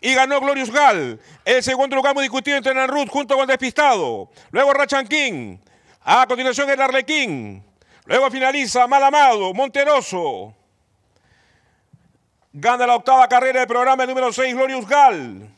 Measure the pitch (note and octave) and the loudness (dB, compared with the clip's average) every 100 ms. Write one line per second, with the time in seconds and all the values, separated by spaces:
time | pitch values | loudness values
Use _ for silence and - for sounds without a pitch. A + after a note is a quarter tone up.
0 | A3+ C4 C4 C#4 C4+ C#4 B3+ B3 C#4+ G3 | 0 2 2 0 -2 -4 -2 2 4 2
1 | C3 A2 _ - - B3+ B3 C4 C4+ C4+ | -4 -10 _ -12 0 0 0 -2 -2 0
2 | C4+ C#4 C4+ C4 C#4 C#4 C4 C4 C4 C#4+ | 0 -2 -2 -4 -4 -4 -2 -2 -2 -2
3 | C#4 C4+ C#4 C4+ C4+ C4 C4 - D4 A3+ | -4 -6 -2 -2 0 -2 -2 0 2 2
4 | C#3+ A2 F#2+ _ _ G3+ C#4 C#4 C#4+ C#4 | -2 -6 -12 _ _ -2 0 2 0 -2
5 | A#3 D4+ C#4 E3+ A2+ F#2 _ _ _ _ | -2 -4 -4 -6 -12 -16 _ _ _ _
6 | - G3+ - A#3+ C4 B3 C#4 C4+ C4+ C4 | 2 2 4 0 -2 -2 -2 0 0 -2
7 | - D4+ B3+ C#3+ G#2+ F#2+ G2+ _ _ _ | -2 -4 -4 -6 -10 -16 _ _ _ _
8 | _ A3+ C4+ B3+ C4 C#4+ B3+ B3 B3 C#4 | _ 0 0 0 -2 -2 -4 0 2 4
9 | C#4 D4 C#4+ A3 F#3+ F#3+ C4+ C#4 C#4 D4 | 4 4 4 2 -2 -4 -4 0 2 2
10 | G#3+ F#3 D#3+ G#2+ G2+ G#2+ _ _ _ _ | 0 -6 -6 -8 -12 _ _ _ _ _
11 | _ _ _ _ _ _ _ _ _ _ | _ _ _ _ _ _ _ _ _ _
12 | _ _ _ _ _ D3 G#3 B3 B3 A#3+ | _ _ _ _ _ -6 -2 0 2 0
13 | A#3+ C4 B3+ B3 B3+ B3+ B3+ A#3 B3+ C4 | 2 4 6 4 2 0 0 0 2 0
14 | B3+ C4 B3+ A3+ C4 B3 C4 C4 G3+ C#4+ | 0 -2 -4 -2 -4 -2 -2 -2 0 6
15 | C#4 F#3+ B2 F#2+ G#2 | 6 4 -8 -14 -20